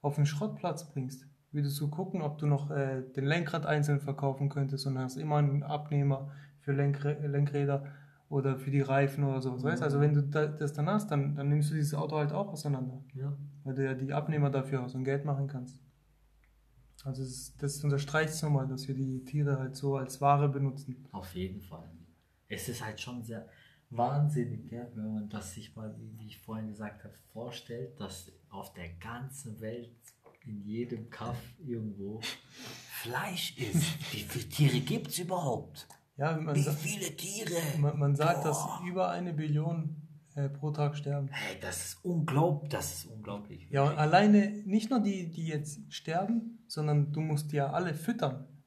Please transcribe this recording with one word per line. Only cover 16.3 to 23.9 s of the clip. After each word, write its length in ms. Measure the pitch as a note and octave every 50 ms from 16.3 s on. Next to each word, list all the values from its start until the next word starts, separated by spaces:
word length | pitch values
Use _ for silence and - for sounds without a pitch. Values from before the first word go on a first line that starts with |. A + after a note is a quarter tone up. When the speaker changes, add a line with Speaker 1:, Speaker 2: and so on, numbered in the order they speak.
| _ _ _ _ _ _ _ _ _ - - - _ - -
Speaker 1:
Also 200 | C#3 B2+ B2+ C3
es, 320 | B2+ B2+ - - - - -
das 260 | D3 C#3 - - -
unterstreicht 460 | D3 C#3+ C#3 - - D3+ D#3 D#3 D#3 -
es 80 | - -
nochmal, 240 | D3+ D3 C3+ C3 C3+
dass 200 | C3 B2+ - -
wir 80 | C3+
die 280 | C3 C3+ C3 C3 B2+ -
Tiere 320 | - - D3 D3 C#3+ C#3 C3
halt 160 | C3 C3+ C#3+
so 200 | - - C#3 C#3 C3
als 240 | C3+ C3+ - -
Ware 280 | C#3+ C#3+ C#3+ C#3+ D3 D3
benutzen. 560 | C3+ C#3 C#3 C3+ B2+ - - - B2 - - -
Speaker 2:
Auf 220 | - G2 F2 - -
jeden 260 | F2+ F#2 F#2+ F#2+ G2+
Fall. 280 | - - E2 E2 E2 E2 E2 E2 - - _ _ _ _ _ _ _ _
Es 220 | G#2 F#2+ - -
ist 160 | A#2+ G#2+ A2+
halt 140 | A2 G#2+ -
schon 220 | - B2 B2 B2 A2
sehr 240 | A2 A2 A2 - - - - - - _ _ _
wahnsinnig, 800 | _